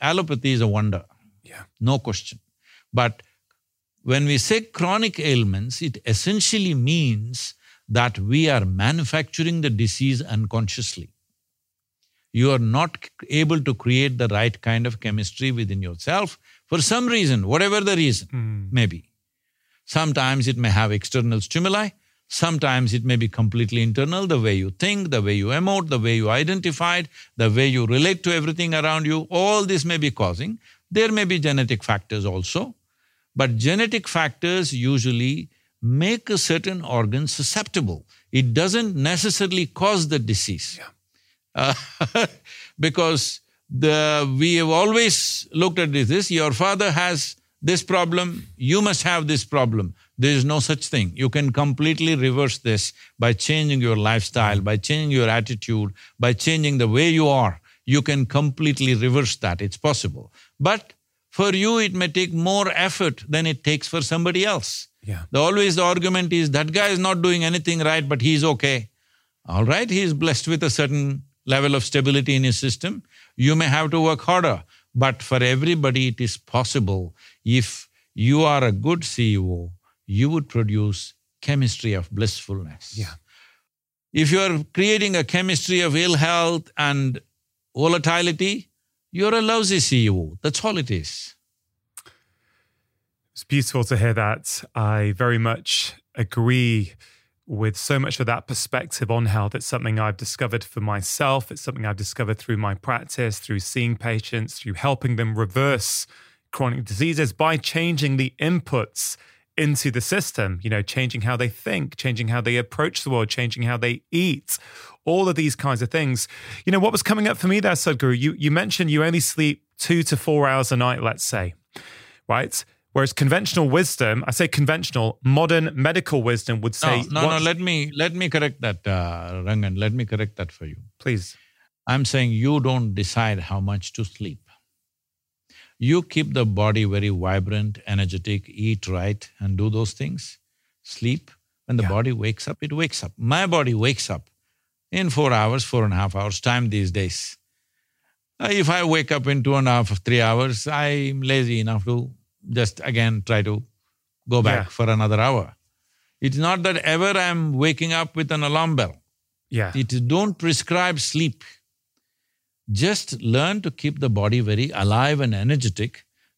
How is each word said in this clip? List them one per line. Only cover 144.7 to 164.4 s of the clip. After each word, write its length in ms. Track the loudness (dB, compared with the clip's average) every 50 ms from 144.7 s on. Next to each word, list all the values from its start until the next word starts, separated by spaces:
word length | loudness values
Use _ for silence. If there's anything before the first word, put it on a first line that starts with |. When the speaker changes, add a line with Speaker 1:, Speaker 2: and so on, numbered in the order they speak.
| _ _ _ _
Speaker 1:
in 180 | -4 -2 -2 0
four 200 | 0 2 2 4
hours, 320 | 4 2 2 2 0 -2 -2
four 220 | -2 0 2 2
and 80 | 2 2
a 20 |
half 200 | 0 0 0 -2
hours 260 | -4 -4 -4 -6 -2
time 280 | -2 0 0 0 0 0
these 220 | 0 0 0 0
days. 460 | 0 -2 -2 -2 -4 -8 -10 -12 -14 -18 _ _ _ _ _ _ _ _ _ _ _ _ _ _ _ _ _ _ _ -4
Uh, 100 | -2 0
if 160 | 2 2 4 4
I 140 | 2 2 2
wake 280 | 2 2 2 2 0
up 160 | -2 0 0 0
in 160 | 0 2 2
two 120 | 2 2
and 120 | 4 4 4
a 40 |
half, 320 | 4 4 2 0 -2 -2 0
three 160 | 2 2 4
hours, 460 | 4 4 4 2 2 0 -2 -4 -4 -4
I'm 540 | -2 0 0 0 0 -2 -2 -2 -4 -4
lazy 380 | -2 0 0 2 2 0 0 0
enough 260 | 0 0 0 -2 0
to 260 | 0 -2 -2 -2 -6 -10 -16 _ _ _ _ -10 -4
just 300 | -2 0 0 -2 -2 -6 -6
again 380 | -4 -2 0 0 0 0 -2 -2
try 160 | 0 0 0 0
to 200 | 0 -2 -4 -6 -10 _ _ _ _ _ _ _ _ _ _ _ 0
go 140 | 2 2
back 240 | 4 4 2 2 -2
Speaker 2:
Yeah. 40 | -4
Speaker 1:
for 200 | -4 -2 0 2
another 300 | 2 2 2 2 2 2
hour. 360 | 2 2 2 0 -2 -6 -10 _ _ _ _ _ _ _ _ _ _ _ _ _
It's 180 | -2 -2 0 0
not 260 | 2 2 2 2 0
that 140 | 0 0 0
ever 340 | 0 0 2 2 2 2 2 2
I'm 360 | 0 0 0 0 0 0 2
waking 400 | 2 2 2 2 0 -2 -2 -2
up 220 | -2 -2 -2 -4 -4
with 140 | -4 -2
an 120 | -2 -2 0
alarm 320 | 0 2 2 2 2 2
bell. 260 | 0 0 -2 -4 -10 _ _ _ _ _ _ _ _ _ _
Speaker 2:
Yeah. 220 | -4 -2 -2 -2 -2
Speaker 1:
It, 320 | -2 -2 0 0 -2 0 2
don't 300 | 2 2 2 0 -2 -2
prescribe 600 | 0 0 0 0 -2 -2 0 0 0 0 -2 -2
sleep. 440 | -4 -2 0 0 0 0 -2 -6 -12 -20 -20 _ _ _ _ _ _ _ _ _ _ _ _ _ _ _ _ _ _ _ _ _ _ -6
Just 480 | -2 0 0 0 0 -2 -4 -8 -10 -6
learn 400 | -2 0 2 2 2 0 -2 -2 -4
to 80 | -6
keep 280 | -8 -4 -6 -6 -4 -2
the 100 | -2 0
body 300 | 0 0 2 2 2 0